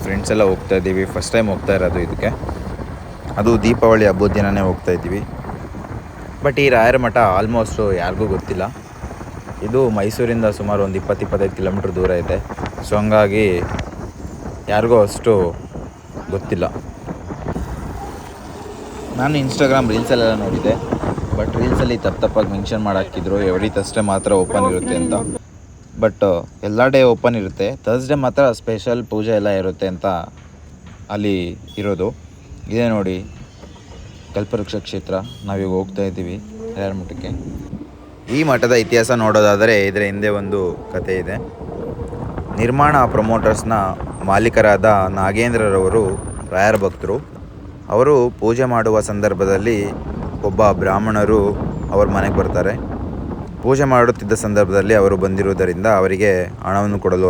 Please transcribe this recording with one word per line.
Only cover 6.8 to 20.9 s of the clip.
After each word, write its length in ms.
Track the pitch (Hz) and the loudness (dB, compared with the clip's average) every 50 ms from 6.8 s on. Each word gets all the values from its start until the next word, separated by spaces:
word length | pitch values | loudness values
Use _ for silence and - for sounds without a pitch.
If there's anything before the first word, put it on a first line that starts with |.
| 113 123 127 131 127 | 6 6 4 4 2
ಮಠ 120 | 117 95 123 113 98 90 95 | 2 4 4 4 4 4 2
almost 380 | 104 107 120 117 110 107 - - 107 101 95 87 | 2 2 2 0 0 0 -2 -2 0 0 0 0
ಯಾರಿಗೂ 240 | 85 90 92 104 110 104 95 | 0 -2 -2 -2 -2 -2 -2
ಗೊತ್ತಿಲ್ಲ. 300 | 90 - - 95 90 92 120 139 - - - - - - - - - - - - - - - - - 95 | -4 -4 -4 -4 -4 -4 -4 -6 -12 -16 -18 -16 -14 -12 -12 -12 -12 -14 -14 -14 -14 -14 -14 -10 -8 -6
ಇದು 140 | 107 120 131 135 117 107 104 | 0 2 2 2 2 2 0
ಮೈಸೂರಿಂದ 480 | 98 104 - - 123 117 117 113 113 107 98 - | 0 0 0 0 0 0 2 2 2 0 0 0
ಸುಮಾರು 240 | 101 101 104 101 98 98 | -2 -2 0 0 0 0
ಒಂದು 100 | 92 95 | 0 -2
ಇಪ್ಪತ್ತು, 240 | 90 - 101 - 104 | -2 -2 -2 -2 0
ಇಪ್ಪತ್ತೈದು 300 | 101 101 98 98 95 - - | -2 0 0 0 -2 -2 -2
ಕಿಲೋಮೀಟ್ರ್ 360 | 95 92 95 98 92 95 87 92 | -2 -2 -2 -2 -4 -2 -2 0
ದೂರ 140 | 92 92 90 87 82 | 0 2 2 0 0
ಇದೆ. 140 | 82 90 - - - - - - - - - - - | -2 -2 -2 -4 -6 -8 -8 -8 -8 -8 -10 -4 -2
So 40 | 107 104 | 0 0
ಹಂಗಾಗಿ 460 | 104 107 107 107 107 98 98 110 107 98 90 87 87 - - - - - - - - - - - - - - - - - - - - - 101 | 2 4 4 4 4 4 4 2 2 2 2 0 -2 -2 -4 -6 -8 -10 -12 -12 -14 -14 -14 -14 -14 -14 -14 -12 -12 -12 -12 -12 -6 -2 0
ಯಾರಿಗೂ 240 | 107 113 117 120 113 104 98 | 0 4 6 6 6 6 4
ಅಷ್ಟು 260 | - - - 117 107 98 90 85 - - - - - - - - - - - - - - - - 92 | 2 0 2 4 4 4 4 0 -2 -6 -12 -14 -14 -14 -14 -14 -16 -18 -20 -16 -14 -14 -8 -6 -6
ಗೊತ್ತಿಲ್ಲ. 300 | 95 - - 107 87 85 - - - - - - - - - - - - - - - - - - - - - - - - - - - - - - 480 494 - - - - - - - - - - - - - - - - - - 127 | -6 -4 -4 -2 -2 -2 -4 -4 -8 -12 -12 -14 -14 -14 -14 -12 -12 -12 -12 -12 -10 -8 -8 -8 -8 -8 -8 -8 -10 -10 -10 -10 -10 -10 -12 -12 -14 -14 -16 -16 -16 -16 -16 -16 -14 -14 -14 -14 -14 -14 -14 -14 -12 -12 -10 -4 -2
ನಾನು 160 | 127 147 151 147 135 | -2 0 0 0 0
Instagram 420 | 131 123 - 143 131 135 135 123 113 107 | -2 0 0 2 4 4 4 2 2 0
ರೀಲ್ಸಲ್ಲೆಲ್ಲ 420 | 113 117 - 135 120 113 113 110 107 104 | 0 0 2 2 2 4 2 2 0 -2
ನೋಡಿದ್ದೆ, 320 | 95 90 - 82 104 113 - - - | -2 -2 0 0 0 0 0 -2 -4